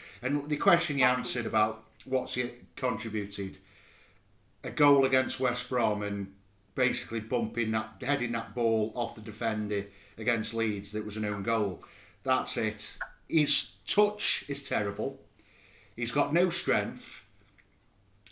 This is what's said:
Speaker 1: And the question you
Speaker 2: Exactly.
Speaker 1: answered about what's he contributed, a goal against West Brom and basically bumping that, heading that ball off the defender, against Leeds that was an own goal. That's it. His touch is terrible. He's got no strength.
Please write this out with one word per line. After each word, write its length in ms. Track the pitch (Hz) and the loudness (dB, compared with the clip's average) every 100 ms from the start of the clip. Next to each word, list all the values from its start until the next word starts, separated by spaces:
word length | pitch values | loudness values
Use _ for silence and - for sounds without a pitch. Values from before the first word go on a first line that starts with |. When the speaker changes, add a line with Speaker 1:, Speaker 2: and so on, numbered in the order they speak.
| - - | -20 -8
Speaker 1:
And 260 | 127 147 151 | -2 -2 -2
the 80 | 147 | 0
question 420 | 202 170 - 139 | 4 4 4 2
you 60 | |
Speaker 2:
Exactly. 160 | 127 123 | 4 4
Speaker 1:
answered 260 | 120 123 110 | 0 -2 0
about 380 | 110 110 - - - | 2 2 0 -14 -18
what's 300 | 127 127 127 | -2 -2 0
he 160 | 123 123 - - - | -4 -4 -6 -16 -4
contributed, 800 | 127 113 117 107 101 - 95 - - - - - - - _ _ _ _ | -2 -2 -2 -4 -4 -4 -6 -8 -20 -20 -20 -20 -20 -20 _ _ _ _
a 60 | 123 | -6
goal 340 | 123 147 139 | 4 6 6
against 360 | 135 131 123 - | 6 4 2 0
West 280 | 127 117 - | 0 0 -2
Brom 340 | 123 113 104 | 0 2 2
and 300 | 101 101 98 - _ _ _ | -2 -4 -8 -12 _ _ _
basically 460 | - 127 123 - 117 | -2 0 0 -4 -6
bumping 500 | - 123 110 - 110 | -2 -2 -2 -2 -2
that, 220 | 110 - - | -2 -4 -8
heading 300 | 123 143 120 | -4 -2 -2
that 220 | 117 104 | -4 -6
ball 380 | 123 117 110 107 | 0 2 2 2
off 200 | 120 113 | -2 -4
the 60 | - | -6
defender, 640 | 107 107 117 107 104 104 101 - - - | -10 -4 -2 -2 -2 -2 -4 -12 -20 -6
against 360 | 117 113 107 | -2 0 0
Leeds 380 | 113 113 104 101 | 0 0 -2 -4
that 120 | 107 | -6
was 120 | 107 107 | -4 -4
an 80 | |
own 180 | 107 104 | -2 -2
goal. 400 | 101 113 104 87 - - - _ | 0 2 0 -2 -12 -20 -20 _
That's 320 | 135 131 - 127 | 0 2 2 0
it. 420 | 110 104 - - - - - | -2 -2 -8 -6 -8 -10 0
His 440 | 156 147 - - - - | 2 4 2 0 -6 -2
touch 580 | - 208 208 - - - | 4 4 2 0 0 -2
is 140 | 139 | -6
terrible. 580 | - 117 101 101 120 - - _ - - - - - | -2 -2 0 -2 -4 -6 -18 _ -20 -20 -20 -20 -16
He's 180 | - 117 | -8 -2
got 200 | 143 143 | 0 2
no 180 | 160 180 | 4 4
strength. 720 | - - 113 104 131 - - - _ _ _ _ _ _ _ _ _ - | 2 2 2 0 -6 -12 -16 -20 _ _ _ _ _ _ _ _ _ -14